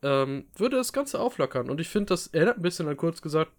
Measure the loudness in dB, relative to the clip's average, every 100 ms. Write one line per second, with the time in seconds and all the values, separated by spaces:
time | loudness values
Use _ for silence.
0 | 2 2 2 -2 -8 -2 0 2 0 -2
1 | -2 -2 -2 0 -2 0 -2 -4 -2 -2
2 | 0 -2 0 2 2 2 0 -2 -4 -2
3 | -2 -2 -2 0 0